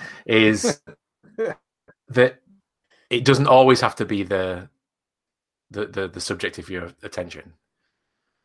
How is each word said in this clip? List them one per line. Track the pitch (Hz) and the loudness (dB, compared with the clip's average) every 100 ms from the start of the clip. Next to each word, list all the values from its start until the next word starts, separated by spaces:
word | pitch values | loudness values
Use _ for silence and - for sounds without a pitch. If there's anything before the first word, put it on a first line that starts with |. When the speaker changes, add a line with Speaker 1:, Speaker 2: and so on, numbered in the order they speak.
| - - - | -20 -14 0
Speaker 1:
is | 110 107 107 233 - - - _ _ _ - | 2 4 2 -2 -4 -10 -20 _ _ _ -10
Speaker 2:
<laughs> | 220 - _ _ _ _ - | -10 -10 _ _ _ _ -4
Speaker 1:
that | 123 127 - _ _ _ _ _ _ - | 2 2 0 _ _ _ _ _ _ -6
it | 120 | -2
doesn't | 127 131 147 | 2 2 6
always | 131 131 123 | 6 6 4
have | 117 - | 2 -4
to | 107 | -6
be | 101 | -6
the, | 95 98 92 90 78 _ _ _ _ _ _ _ _ _ _ | -4 -4 -4 -8 -14 _ _ _ _ _ _ _ _ _ _
the, | 101 113 | -10 -8
the, | 104 95 | -6 -8
the | 90 | -8
subject | - 90 95 - | -8 -6 -8 -10
of | 87 | -12
your | 90 87 - | -10 -12 -16
attention. | - - 87 80 - 80 _ _ _ _ _ _ _ _ | -16 -12 -12 -14 -20 _ _ _ _ _ _ _ _ _